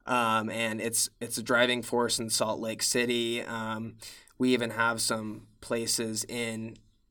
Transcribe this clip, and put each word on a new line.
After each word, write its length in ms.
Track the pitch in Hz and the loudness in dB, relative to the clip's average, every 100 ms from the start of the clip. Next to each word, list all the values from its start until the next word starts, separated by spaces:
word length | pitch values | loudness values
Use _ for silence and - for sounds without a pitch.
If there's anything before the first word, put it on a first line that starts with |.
| - | -2
Um, 440 | 123 117 110 110 | 2 4 2 2
and 320 | 110 113 110 | -2 -2 -2
it's, 280 | 113 113 - - | -2 0 -2 -4
it's 180 | 117 120 | -8 -6
a 60 | |
driving 380 | 113 120 123 123 | 2 4 4 2
force 360 | 113 120 117 - | 0 0 0 0
in 120 | 113 | 0
Salt 300 | - 110 107 | 0 0 -2
Lake 220 | 113 107 | -4 -2
City. 600 | - 123 120 120 117 120 | 0 2 2 2 0 -2
Um, 540 | - 113 110 110 113 113 - - - - | -4 -6 -4 -6 -8 -12 -18 -18 -14 0
we 160 | 127 | 4
even 180 | 123 120 | 4 2
have 300 | 110 117 113 | 2 2 4
some 460 | - 113 107 107 107 - | 0 0 -4 -10 -14 -14
places 680 | - 117 113 - 110 110 - | -4 -2 0 0 0 -2 -4
in, 500 | 120 117 110 113 - _ _ _ | -2 -2 -4 -8 -12 _ _ _